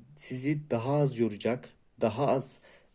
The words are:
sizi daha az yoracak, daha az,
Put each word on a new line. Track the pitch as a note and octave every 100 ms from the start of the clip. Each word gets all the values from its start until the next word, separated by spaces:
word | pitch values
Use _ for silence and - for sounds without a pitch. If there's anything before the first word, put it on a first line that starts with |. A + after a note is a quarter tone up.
| - -
sizi | - B2+ C3+ D3+ -
daha | A#2 B2
az | D3 C#3+ A#2
yoracak, | A2+ G2+ A2+ B2+ - - _ -
daha | A2+ G#2+ C#3+
az, | C3 - - - - _